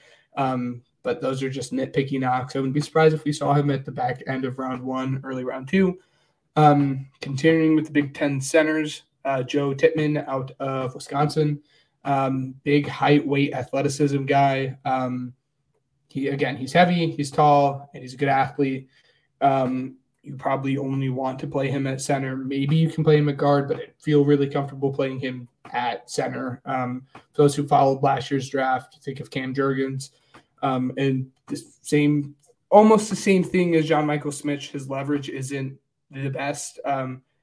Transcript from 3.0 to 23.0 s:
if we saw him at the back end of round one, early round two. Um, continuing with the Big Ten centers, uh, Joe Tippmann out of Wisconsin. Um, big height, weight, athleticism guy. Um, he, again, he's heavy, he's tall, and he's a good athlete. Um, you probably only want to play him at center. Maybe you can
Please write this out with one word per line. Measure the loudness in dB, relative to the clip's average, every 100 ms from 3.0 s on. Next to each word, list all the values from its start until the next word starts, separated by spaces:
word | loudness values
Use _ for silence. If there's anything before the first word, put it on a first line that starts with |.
| 4
if | 4
we | -2
saw | -2 2
him | 2 2
at | 0
the | -4
back | -4 -4 -4 -6
end | -4 -4
of | -6
round | -6 -6
one, | -6 -4 -4 -4
early | -6 -8
round | -6 -8 -2
two. | 2 2 -2 _ _ _ _ _ 4
Um, | 6 6 2 -2 -8 -12
continuing | -8 0 4 4 4 2
with | 2
the |
Big | -2 -2 -2
Ten | -2 -2
centers, | 0 2 2 0 -4 -8 _ _ -4
uh, | -4
Joe | -2 -2 -2 2
Tippmann | 2 2 -2 -2
out | -4 -6 -6 -8
of | -6 -4 -6 -8
Wisconsin. | -6 -2 0 2 0 -2 _ _ _ _
Um, | -2 0 0 -2 -6 -6
big | 2 2 2
height, | 0 4 4 4
weight, | 0 0
athleticism | -2 -4 -2 -2 0 0 0 0
guy. | 4 4 2 -4 -6 -4
Um, | -2 -2 -6 -8 -14 _ _ _ _ _ _ _
he, | -6 -4
again, | -2 -4 -4
he's | 0
heavy, | 4 4 4 -2
he's | -2 -4
tall, | 4 6 6 4 0 -12
and | -18
he's | -14 -4
a |
good | 0
athlete. | 2 0 -2 -2 -2 -10 _ _ _ _ 0
Um, | 2 2 0 -2 -6 -12 _ _
you | -16 -8
probably | -4 -4 -2 -4
only | -2 -4 -2
want | -4 -6 -6
to | -6
play | -4 -2
him | -2 -4
at | -4
center. | -2 -2 -2 -6
Maybe | -4 -2 2 2
you | 2
can | 2